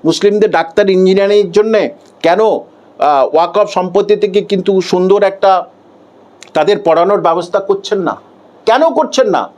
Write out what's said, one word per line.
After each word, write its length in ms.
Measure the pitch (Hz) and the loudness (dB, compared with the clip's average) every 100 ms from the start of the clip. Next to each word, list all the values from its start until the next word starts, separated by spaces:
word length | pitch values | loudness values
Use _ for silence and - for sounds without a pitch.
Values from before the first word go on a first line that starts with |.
মুসলিমদের 460 | - - 202 208 208 | -2 0 0 2 0
ডাক্তার, 400 | 165 156 - 202 | 0 -2 0 0
ইঞ্জিনিয়ারিংয়ের 600 | 185 185 190 196 208 190 | 2 2 2 2 2 2
জন্যে 300 | 185 220 220 151 - - _ | 0 2 0 -2 -8 -20 _
কেন, 180 | 160 185 | 0 2
আহ, 160 | 220 160 - _ - - 143 143 127 | 0 -2 -8 _ -20 -4 0 0 2
ওয়াকফ 360 | 156 170 208 208 | 0 0 -2 -2
সম্পত্তি 460 | 185 185 190 202 208 | -2 -2 -2 0 0
থেকে 240 | 208 196 | 0 -2
কিন্তু 400 | 190 196 190 190 | -2 -4 0 -2
সুন্দর 420 | 175 185 185 202 | 0 -2 2 2
একটা 420 | 196 190 196 185 - _ _ _ _ _ _ _ - | 0 0 0 0 -2 _ _ _ _ _ _ _ -8
তাদের 240 | 156 156 202 | -2 0 0
পড়ানোর 360 | 202 160 185 202 | 2 0 2 0
ব্যবস্থা 400 | 165 170 175 202 | 0 -2 -4 -6
করছেন 380 | 196 196 - 202 | -2 -4 -2 -4
না? 160 | 160 107 - - - - - | -4 -8 -14 -20 -20 -8 -2
কেন 160 | 247 320 | 0 0
করছেন 380 | 269 285 - 226 | 0 -2 0 0
না? 140 | 151 98 | 0 -4